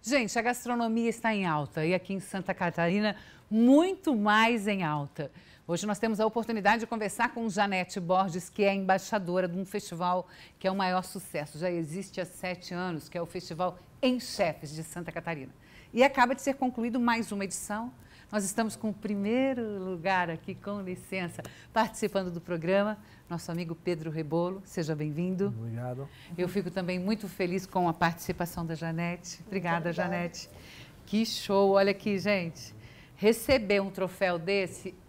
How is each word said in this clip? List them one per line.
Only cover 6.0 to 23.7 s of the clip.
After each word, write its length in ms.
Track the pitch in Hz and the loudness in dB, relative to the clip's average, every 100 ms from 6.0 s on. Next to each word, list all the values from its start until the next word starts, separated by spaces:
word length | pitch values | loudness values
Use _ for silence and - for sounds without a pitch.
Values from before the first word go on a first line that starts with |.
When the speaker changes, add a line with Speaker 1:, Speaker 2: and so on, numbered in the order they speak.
| 233 208 | 0 2
Speaker 1:
a 60 | 220 | 2
oportunidade 540 | 226 220 226 196 226 | 2 -2 2 4 4
de 80 | 220 | 2
conversar 440 | 226 208 - 240 | -2 -4 0 -2
com 160 | 240 226 | 0 -4
Janete 520 | 185 202 190 180 - | 0 2 2 -2 -4
Borges, 500 | 170 185 190 170 - | 2 2 2 -2 -8
que 140 | - | 2
é 100 | 196 | 2
embaixadora 720 | 196 190 190 190 220 175 180 185 | 2 2 2 2 -2 0 0 0
de 80 | 175 | -2
um 80 | |
festival 640 | 190 208 - 170 180 180 175 - - _ | -4 -6 -8 -4 0 0 -2 -14 -20 _
que 100 | 190 | -2
é 40 | |
o 40 | 190 | 0
maior 280 | 190 185 | 2 0
sucesso. 560 | 185 196 - 160 147 151 | -2 -10 -8 -6 -6 -4
Já 100 | 180 | -2
existe 500 | 175 160 170 196 - | -2 -4 -6 -8 -8
há 60 | 180 | -8
sete 480 | - 185 180 - | -8 -8 -8 -8
anos, 340 | 175 185 165 - | -6 -4 -4 -6
que 120 | 175 | -8
é 20 | |
o 60 | 170 | -6
Festival 500 | 185 - 156 180 175 - - | -8 -10 -2 -2 -4 -18 0
Em 180 | 254 254 | 0 0
Chefes 540 | - - 196 151 147 | -4 0 0 0 -8
de 80 | 156 | -10
Santa 300 | 160 - 170 | -10 -10 -8
Catarina. 420 | 160 170 160 131 - - - - | -8 -6 -8 -8 -16 -20 -20 -8
E 100 | - | 4
acaba 300 | 262 269 240 | 4 6 2
de 80 | 269 | 2
ser 140 | - 269 | -2 0
concluído 440 | 254 247 233 226 | -2 -2 -2 2
mais 320 | 240 226 226 | 2 2 -2
uma 120 | 208 196 | -4 -4
edição. 460 | - - 208 240 - - - - | -6 -6 -6 -6 -12 -20 -20 -4
Nós 120 | 214 | -2
estamos 320 | 196 - 220 - | -2 0 -2 -2
com 140 | 220 | -4
o 40 | |
primeiro 840 | 208 214 202 202 240 269 262 220 208 | -4 -4 -2 2 2 2 0 -4 -4
lugar 460 | 185 185 170 185 175 | -6 -2 2 2 2
aqui, 240 | 160 - | -2 -6
com 280 | - - 202 | -10 -6 -6
licença, 600 | 185 180 - 190 175 - - - - | -6 -10 -6 -4 -4 -6 -12 -14 -4
participando 560 | - 220 - 208 196 185 | 0 0 0 0 0 -2
do 100 | 170 | -6
programa, 560 | - 175 160 196 208 214 - - - | -4 -4 2 4 4 -2 -10 -20 -10
nosso 240 | 170 - | -8 -6
amigo 220 | 170 170 | -6 -4